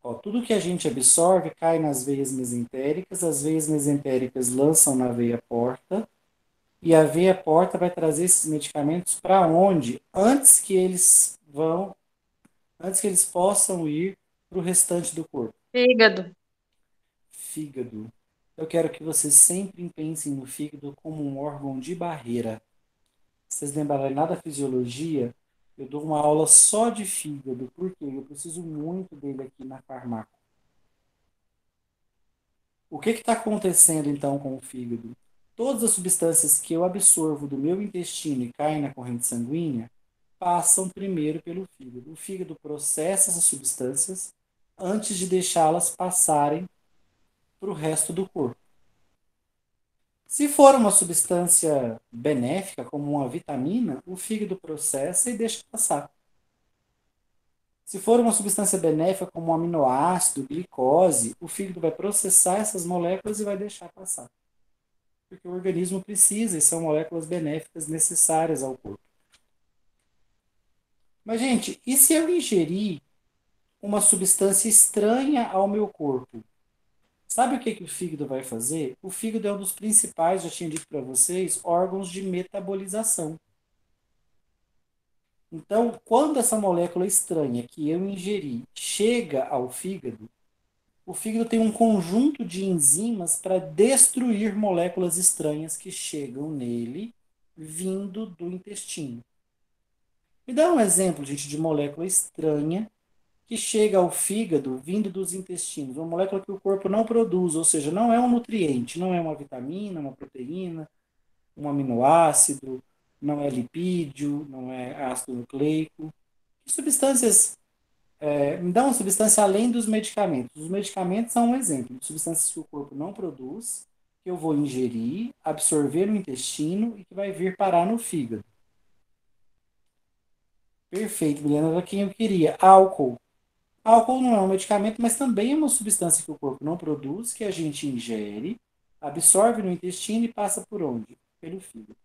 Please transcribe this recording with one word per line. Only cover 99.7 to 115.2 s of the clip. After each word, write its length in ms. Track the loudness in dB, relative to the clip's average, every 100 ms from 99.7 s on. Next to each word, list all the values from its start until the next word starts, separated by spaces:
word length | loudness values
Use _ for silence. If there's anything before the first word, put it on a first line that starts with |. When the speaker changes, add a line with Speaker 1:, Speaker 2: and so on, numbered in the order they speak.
| _ _ _ _ _ _ _
Speaker 1:
Me 80 | -4
dá 200 | 2 4
um 80 | 6
exemplo, 440 | 4 4 2 -2
gente, 240 | -6 -8 -6
de 80 | -4
molécula 480 | 0 0 -2 -4
estranha 840 | -2 -2 -4 -4 -2 0 -2 -4 -6 _ _ _ _ _ _
que 100 | -8
chega 420 | -2 2 4 4
ao 120 | 2
fígado 680 | 0 -2 -2 0 0 0 -8
vindo 300 | -4 -2 -2
dos 240 | -4 -6
intestinos. 640 | -8 -10 -10 -10 -8 -10 -8
Uma 100 | -6
molécula 340 | -2 -2 -2
que 100 | -6
o 80 | -6
corpo 300 | -2 0 0
não 160 | 0
produz, 500 | 2 2 2 2 0
ou 100 | 0
seja, 280 | 0 0 -2
não 200 | 0 2
é 60 | 4
um 100 | 4
nutriente, 680 | 2 0 -2 0 0 -4 -4
não 160 | -2
é 60 | -2
uma 160 | -4 -8
vitamina, 640 | -12 -12 -10 -10 -8 -8
uma 120 | -10
proteína, 800 | -12 -18 -14 -10 -8 -8 -10 -14 _ _ _ _ _ _ -10
um 120 | -4
aminoácido, 1120 | -2 0 2 6 6 6 4 2 0 -8 -10 _ _ _ _
não 160 | -4 -2
é 80 | -2
lipídio, 1000 | -4 -6 -4 -2 -2 -4 -6 -4 -4 -8
não 200 | -12 -10
é 320 | -10 -10 -6
ácido 280 | -6 -6